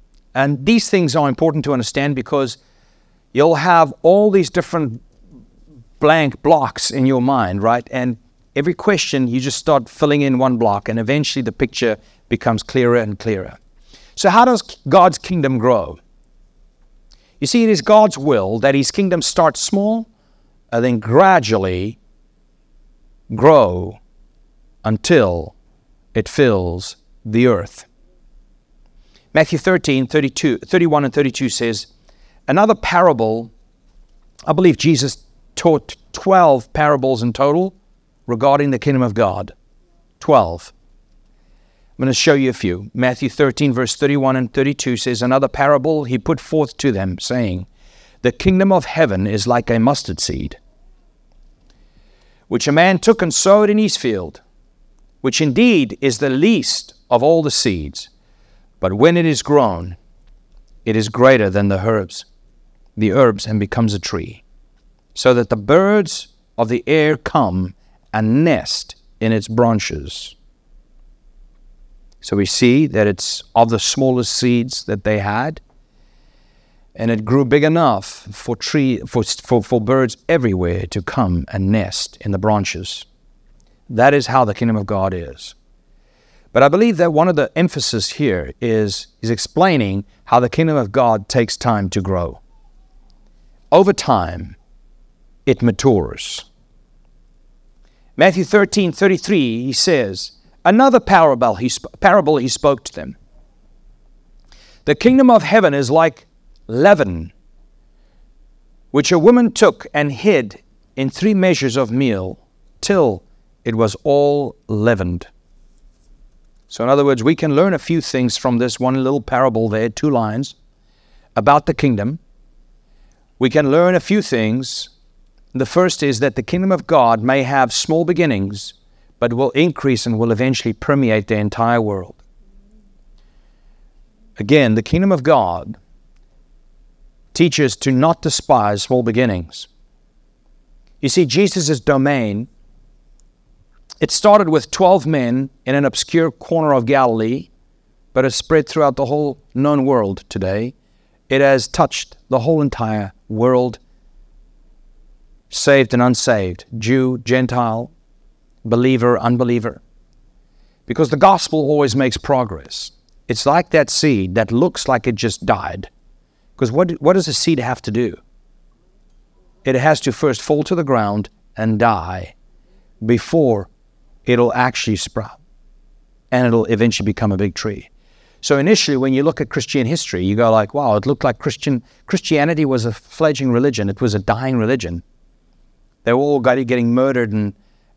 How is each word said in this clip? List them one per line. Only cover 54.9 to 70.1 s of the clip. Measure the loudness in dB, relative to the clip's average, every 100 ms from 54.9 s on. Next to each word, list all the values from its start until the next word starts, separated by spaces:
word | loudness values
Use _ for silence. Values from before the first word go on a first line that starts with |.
| _ _ _
which | -4 0
indeed | 0 4 4 4 0 -2
is | -2 -2
the | -2
least | 2 2 2 0 -6 -10 -20 -2
of | 0
all | 2 2
the | 0
seeds. | -2 -2 -4 -6 -12 -18 _ _ _ _ _ _ -6
But | -4
when | 2 4 4
it | 0
is | -2
grown, | 0 2 2 -2 -10 -16 _ _ _ _ _ -20 _ -12 -4
it | -2
is | -2
greater | 4 6 6 4
than | 2 0
the | 0 0
herbs, | -2 -4 -12 -20 _ _ _ _ _ _ -2
the | 0
herbs, | 4 2 2 -4
and | -4
becomes | -2 -2 -2
a | -2
tree, | -6 -8 -10 -16 _ _ _ _ _ _ _
so | -2 2
that | 2 0
the | -4
birds | 2 4 4 2 0 -8 -14 _ _ -6
of | -2
the | -2 0
air | 0 2 0
come | -2 -2 0 -2 -6 -10 _ _ _
and | -4 0 0 2
nest | -2 -4 -10 -10 -20 _ -6
in | -2
its | -2 -2
branches." | 0 2 0 -4 -10 -12